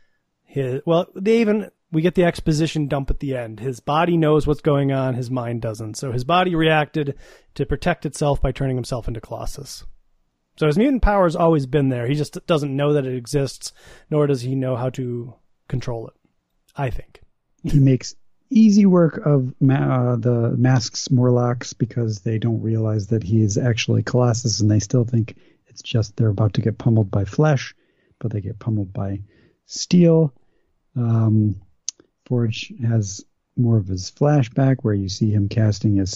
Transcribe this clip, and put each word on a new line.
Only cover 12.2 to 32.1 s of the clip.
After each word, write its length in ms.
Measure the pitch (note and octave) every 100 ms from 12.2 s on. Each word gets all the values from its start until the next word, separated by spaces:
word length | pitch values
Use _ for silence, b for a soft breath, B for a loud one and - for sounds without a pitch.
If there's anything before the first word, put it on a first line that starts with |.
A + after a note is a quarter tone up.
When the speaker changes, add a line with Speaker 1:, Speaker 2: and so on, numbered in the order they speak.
| C#3+ F3+ -
Speaker 1:
doesn't 280 | E3 C#3+
know 180 | C3+ C#3+
that 120 | D3 C3
it 80 | B2+
exists, 560 | A#2 C#3+ C3+ - - B B B _
nor 160 | D#3 D3
does 160 | C3+
he 120 | B2 C3+
know 180 | B2+ B2
how 140 | B2+
to 440 | B2+ B2 A#2+ A#2+ - _ _ -
control 400 | B2+ B2+ A#2 A2+
it, 60 | - _ _ _ _ _ -
I 140 | C3+
think. 300 | - - _ - _ _ _
Speaker 2:
He 160 | - D3
makes 360 | C3+ B2+ - - - _ _
easy 340 | A3+ A3 G3+ G3+
work 380 | F3+ E3 -
of 300 | - C#3+ B2+ -
ma-, 140 | C3+ C3+ C#3 C3 B2
uh, 40 | B2
the 400 | A#2 A#2+ A#2 A#2
Masks 540 | B2+ C3 A2 - -
Morlocks 640 | B2+ B2 B2 A#2+ B2 -
because 460 | - A#2 - A#2 G2+
they 180 | A#2 A2
don't 220 | A#2 A2
realize 460 | G#2+ A2+ A2 G#2+ G2
that 140 | A2+
he 180 | E2+ A2+
is 140 | G#2+ G2
actually 440 | B2 A2+ - A2
Colossus, 580 | G#2+ B2 B2 A#2 A2 G2
and 100 | G#2+
they 100 | G#2+
still 240 | - B2+
think 320 | A#2 A#2 A2 - b b _
it's 140 | -
just 340 | - A#2 G#2+ -
they're 120 | A2
about 260 | G2+ A2
to 60 | -
get 180 | A2+ A2
pummeled 320 | B2 A2 G2+
by 140 | G#2
flesh, 500 | G2 - D3+ C#3 - - _ _ _ _
but 140 | A#2
they 80 | G#2
get 180 | G2 -
pummeled 340 | - G#2+ F#2+
by 280 | F#2+ G2 G2 G2+ b b b _
steel. 640 | - - F3+ E3+ D#3+ D#3 - _ _ _ _ _ C3
Um, 640 | A#2 A2+ A2+ G#2+ G#2+ F#2 - _ - - _